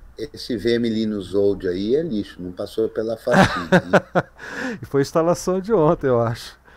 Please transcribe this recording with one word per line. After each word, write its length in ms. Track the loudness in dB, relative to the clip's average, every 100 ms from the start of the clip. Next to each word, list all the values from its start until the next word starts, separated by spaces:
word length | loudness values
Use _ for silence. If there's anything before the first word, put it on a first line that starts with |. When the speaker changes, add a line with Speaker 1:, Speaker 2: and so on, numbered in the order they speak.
| -20 -14
Speaker 1:
Esse 380 | -12 -12 -6 -2
V 200 | 0 2
M 140 | 2
Linux 440 | 0 -2 -2 -2
Old 340 | 2 2 2 -2
aí 260 | -2 0
é 80 | 0
lixo, 400 | 0 -4 -6 -10
não 120 | -12
passou 340 | -10 -8 -2 -2
pela 300 | -2 -4 -4
faxina, 500 | 2 4 4 0 2
né? 1120 | 2 4 0 2 -2 -2 -14 -14 -8 -8 -8
Speaker 2:
<laughs> 0 |
E 40 | -2
foi 160 | 0
instalação 580 | 0 0 2 0 0 -2
de 140 | 0
ontem, 340 | 2 4 2 2
eu 140 | 2
acho. 400 | 2 -2 -12 -18 _